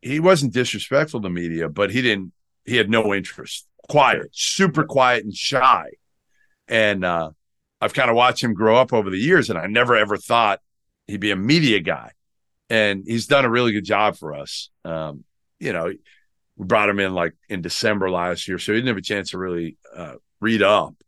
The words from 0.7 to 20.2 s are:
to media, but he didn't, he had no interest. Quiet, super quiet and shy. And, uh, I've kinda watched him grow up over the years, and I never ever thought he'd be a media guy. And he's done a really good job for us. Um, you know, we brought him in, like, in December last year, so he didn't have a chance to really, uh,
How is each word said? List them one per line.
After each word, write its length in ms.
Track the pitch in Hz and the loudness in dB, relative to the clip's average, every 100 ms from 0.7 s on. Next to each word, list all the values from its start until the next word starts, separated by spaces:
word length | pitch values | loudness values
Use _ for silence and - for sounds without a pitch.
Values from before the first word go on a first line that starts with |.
| 107 - 135 156 131 | -4 -2 0 0 -4
to 80 | 98 | -6
media, 380 | 87 85 82 80 | -6 -6 -4 -6
but 220 | 78 101 | -2 -2
he 100 | 113 | 0
didn't, 300 | 123 101 92 _ _ _ - | 0 -2 -4 _ _ _ -4
he 120 | 120 | 0
had 120 | 101 | 2
no 240 | 113 107 | 2 2
interest. 540 | 98 95 - - - _ _ _ | -2 -6 -14 -16 -16 _ _ _
Quiet, 400 | 143 131 95 - | 4 4 2 -4
super 520 | - - - 190 151 | -6 -6 0 0 0
quiet 400 | 156 135 127 120 107 | -2 2 4 2 -2
and 100 | 95 | -8
shy. 500 | - 135 131 107 76 - _ _ _ _ _ _ _ | -4 2 4 4 0 -18 _ _ _ _ _ _ _
And, 360 | 117 107 98 | 2 2 2
uh, 280 | 92 85 80 - _ _ _ _ | -2 -2 -4 -10 _ _ _ _
I've 120 | 107 | -4
kinda 200 | - 127 | 0 2
watched 300 | 117 123 131 | 4 2 2
him 100 | 123 | -4
grow 220 | 95 110 113 | 0 4 4
up 140 | 127 | 4
over 160 | 123 98 | 2 0
the 80 | 95 | -2
years, 320 | 131 180 117 | 2 2 2
and 80 | 90 | -4
I 100 | 87 | -2
never 280 | 110 123 117 | 0 4 4
ever 220 | 104 98 | 2 -2
thought 440 | - 120 110 98 _ _ _ _ - | 0 2 2 0 _ _ _ _ -12
he'd 120 | 104 | -6
be 100 | 104 | -4
a 40 | 98 | -2
media 440 | 104 160 147 101 | 2 2 4 2
guy. 320 | 85 73 57 _ _ _ _ _ _ | 0 -6 -10 _ _ _ _ _ _
And 340 | 117 104 98 98 | 0 0 -2 -4
he's 180 | 117 - | -6 2
done 200 | 143 127 | 2 4
a 40 | |
really 220 | 117 123 | 2 2
good 140 | 107 92 | -2 -2
job 320 | 101 107 - | 0 0 -2
for 180 | 78 73 | -12 -12
us. 340 | 69 - - _ 85 | -12 -14 -14 _ -10
Um, 380 | 82 78 71 _ _ _ _ | -8 -8 -12 _ _ _ _
you 140 | 147 | -6
know, 120 | 90 85 | -4 -6
we 800 | - _ _ _ _ _ _ 92 | -8 _ _ _ _ _ _ 2
brought 240 | 110 104 | 2 4
him 100 | 101 | 2
in, 140 | 95 | 0
like, 200 | 92 85 - _ | 0 -4 -4 _
in 140 | 98 | -10
December 500 | 85 - 113 101 95 | -8 -2 -2 0 -2
last 360 | 90 87 87 - | -2 -2 -4 -8
year, 120 | 92 | -8
so 120 | - | -2
he 40 | 110 | -2
didn't 120 | 123 | -2
have 80 | 104 | -6
a 40 | |
chance 300 | 90 104 90 | -4 -6 -6
to 60 | 92 | -8
really, 400 | 92 87 82 - _ 69 | -6 -6 -8 -12 _ -18
uh, 200 | 80 62 | -18 -18